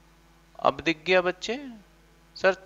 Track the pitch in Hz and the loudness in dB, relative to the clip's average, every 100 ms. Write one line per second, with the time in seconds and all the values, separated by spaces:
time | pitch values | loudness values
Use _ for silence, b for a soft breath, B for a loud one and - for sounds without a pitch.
0 | _ _ _ _ _ - - 139 147 156 | _ _ _ _ _ -2 0 0 -2 -2
1 | 165 185 180 175 - 247 277 226 - _ | 2 2 2 -2 -6 -8 -10 -16 -20 _
2 | _ _ _ - 185 185 | _ _ _ -2 0 0